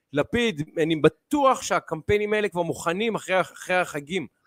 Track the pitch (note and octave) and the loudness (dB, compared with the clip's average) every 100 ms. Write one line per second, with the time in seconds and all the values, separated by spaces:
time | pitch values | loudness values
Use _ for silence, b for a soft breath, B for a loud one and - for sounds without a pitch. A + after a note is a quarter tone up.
0 | _ C#3 C#3 A#3 A#3 D3+ D#3 - D#3 D#3+ | _ -2 0 0 0 -2 -4 0 0 4
1 | D#3+ - - D4 C4+ A#3+ - C4+ - E3 | 4 2 -2 2 4 2 0 -2 -2 -6
2 | - G#3 G#3 G#3+ G#3 F3 E3+ C3+ E3+ F3+ | 0 0 0 -2 0 -2 -2 -2 -2 -2
3 | A#3 E3 - F#3 E3+ - - F3+ F3 D3+ | -2 -2 0 0 0 -6 -2 0 0 -6
4 | C#3+ F#3 B2 _ | -6 -6 -8 _